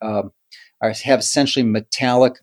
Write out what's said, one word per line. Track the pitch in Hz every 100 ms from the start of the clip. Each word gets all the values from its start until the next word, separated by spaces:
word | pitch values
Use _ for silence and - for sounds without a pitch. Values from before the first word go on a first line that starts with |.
um, | 110 104 98 - _ - - _
are, | 110 110
have | - 127
essentially | - 151 135 139
metallic | 117 107 107 - 127 123 127 -